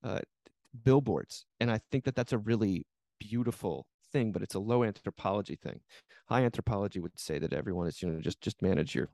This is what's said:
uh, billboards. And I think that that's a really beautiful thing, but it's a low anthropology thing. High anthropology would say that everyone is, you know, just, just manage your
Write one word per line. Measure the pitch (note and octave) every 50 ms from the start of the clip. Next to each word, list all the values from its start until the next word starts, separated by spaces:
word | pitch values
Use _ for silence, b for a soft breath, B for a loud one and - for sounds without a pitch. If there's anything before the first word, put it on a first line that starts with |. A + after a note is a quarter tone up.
| -
uh, | B2 - - - _ _ _ _ - _ _ _ _ _ A#2+ A2+
billboards. | B2+ C3 C#3 C#3 A#2 F#2+ C#2 - - - - - _ _ _
And | A#2 A#2+
I | A2+ A2 - _
think | - C#3 B2+
that | C#3 B2+
that's | - B2 - -
a | A#2
really | G#2 G#2+ A#2 A2 A2 G2+ F#2+ E2+ - _ _ _ _ _ _ _
beautiful | - G#2 A2 A#2+ B2 B2 A#2+ - - G2+ D#2+ C2+ B1+ _ _ _ _ _ _
thing, | D3 A#2+ A2 G2
but | F2 G2
it's | - -
a | F#2+
low | G2 A2 A#2+ B2 B2
anthropology | A2 G2+ - _ - F2+ - - G2 G2 G2+ G2+ - D#2
thing. | - _ - - - _ B B B B B B B B _
High | A#2+ B2 C3
anthropology | A#2+ A#2+ - - - A#2 G2 G2+ G2+ - F#2+
would | E2 E2 - -
say | - - D#2+ D2
that | D#2 D#2+ -
everyone | C#2 - G2+ F#2 F2 F2
is, | E2+ D2+ - -
you | F2+
know, | D#2+ D#2+
just, | E2 - - _
just | - - G#2+ _ -
manage | F#2 F#2 D2+ D#2 - -
your | - B1+ -